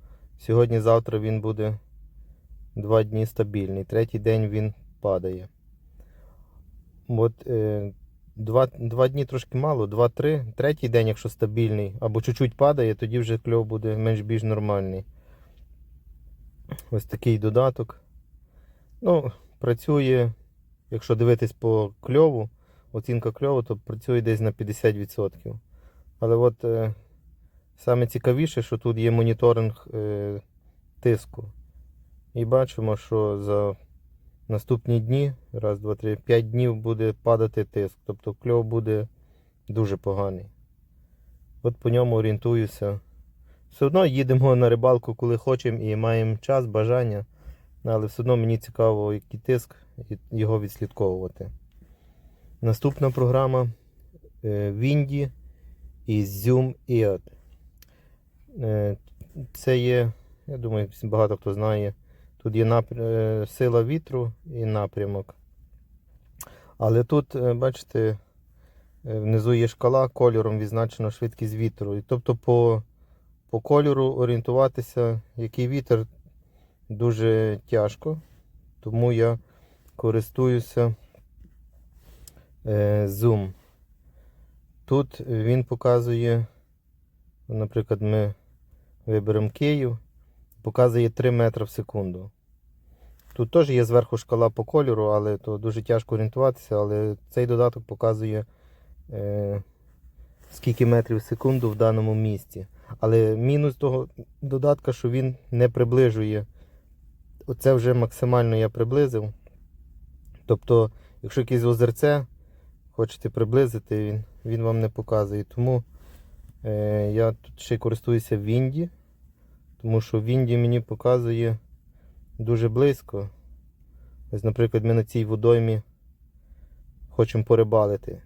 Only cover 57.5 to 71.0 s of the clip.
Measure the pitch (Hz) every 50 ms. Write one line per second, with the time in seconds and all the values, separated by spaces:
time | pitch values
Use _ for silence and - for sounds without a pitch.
57.5 | - - - - - - - - _ _ _ _ _ _ _ _ _ _ _ -
58.5 | 277 202 127 110 107 104 104 104 98 - - - - - - - - 147 131 -
59.5 | - - - 131 127 123 120 123 123 123 120 117 113 - - - - _ _ -
60.5 | 143 127 117 113 110 104 104 98 - - - 110 107 107 107 104 107 - - 104
61.5 | 98 104 107 110 107 104 104 101 101 - _ - - - - - - - - 120
62.5 | 107 113 113 110 117 117 110 - 123 120 113 113 113 113 110 110 110 110 104 -
63.5 | - - 131 123 120 117 113 120 151 160 160 - 135 127 120 117 113 - - 165
64.5 | 143 120 113 110 107 107 101 92 - 107 101 101 101 98 95 - - _ _ _
65.5 | _ - - - - - _ _ - - _ _ - _ _ _ _ - - -
66.5 | - - - - - - 113 110 113 117 123 - 151 147 135 - - 135 123 123
67.5 | 120 117 127 131 123 - - - - 113 110 110 107 101 - _ _ _ _ _
68.5 | _ _ _ _ _ - - _ _ _ - 127 110 110 107 107 110 110 107 120
69.5 | 120 113 117 113 - - - 120 131 131 131 120 - - 131 123 113 113 107 113
70.5 | 107 107 107 101 113 113 113 110 - -